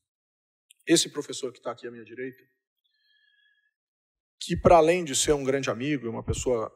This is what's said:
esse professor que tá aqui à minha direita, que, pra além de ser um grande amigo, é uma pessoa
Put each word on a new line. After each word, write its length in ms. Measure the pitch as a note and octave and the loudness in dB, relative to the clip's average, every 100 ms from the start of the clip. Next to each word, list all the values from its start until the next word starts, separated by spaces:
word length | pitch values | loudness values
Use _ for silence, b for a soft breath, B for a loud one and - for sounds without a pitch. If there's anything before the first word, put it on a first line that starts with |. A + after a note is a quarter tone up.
| _ _ _ _ _ _ _ _ - | _ _ _ _ _ _ _ _ 2
esse 240 | E3 - | 2 2
professor 420 | D3 C#3+ C3 B2+ | -6 -10 -8 -10
que 80 | - | -10
tá 120 | B2+ | -12
aqui 160 | A#2+ B2 | -12 -14
à 40 | |
minha 140 | A#2+ G#2 | -16 -18
direita, 380 | A#2 C3 B2+ _ _ _ _ _ _ _ _ _ _ _ _ _ _ _ _ _ _ _ - | -12 -12 -14 _ _ _ _ _ _ _ _ _ _ _ _ _ _ _ _ _ _ _ -14
que, 160 | - E3+ | -8 2
pra 200 | F#3 F3 | 6 8
além 260 | D#3 F3+ | 8 2
de 120 | E3 C3 | 0 -2
ser 180 | - | 0
um 100 | D3 | 0
grande 260 | C3 C3+ C3 | 0 -2 -2
amigo, 360 | A#2 C#3 D3 A#2+ | -4 -4 -4 -4
é 40 | |
uma 140 | A#2 | -8
pessoa 440 | - - - A#2+ A2 | -6 -4 -2 -2 -4